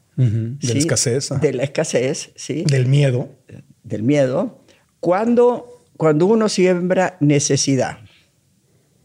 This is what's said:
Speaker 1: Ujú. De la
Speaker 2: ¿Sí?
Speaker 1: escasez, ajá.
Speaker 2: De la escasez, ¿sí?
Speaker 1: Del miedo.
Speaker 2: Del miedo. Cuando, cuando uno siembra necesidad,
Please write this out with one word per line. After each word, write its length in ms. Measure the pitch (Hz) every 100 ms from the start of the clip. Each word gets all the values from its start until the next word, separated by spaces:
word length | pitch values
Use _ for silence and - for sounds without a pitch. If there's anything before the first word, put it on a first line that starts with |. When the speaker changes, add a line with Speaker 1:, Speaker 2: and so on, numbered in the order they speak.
| _ -
Speaker 1:
Ujú. 400 | 127 110 113 135
De 80 | 120
la 40 |
Speaker 2:
¿Sí? 40 | 117
Speaker 1:
escasez, 540 | 156 117 131 127 -
ajá. 80 | 135
Speaker 2:
De 120 | 143
la 80 | 127
escasez, 680 | 139 - 160 - 123 - - -
¿sí? 260 | - 139 160
Speaker 1:
Del 180 | 135 127
miedo. 440 | 143 139 123 - - _ - - -
Speaker 2:
Del 200 | 110 107
miedo. 580 | 113 147 131 143 220 - _ _ _ -
Cuando, 840 | 170 180 226 240 240 240 - - _ -
cuando 300 | 160 151 180
uno 220 | 226 208
siembra 680 | - 185 180 180 185 180 -
necesidad, 800 | 147 143 - 143 - 131 95 73 - _ _ _ _ _ _ _ _ _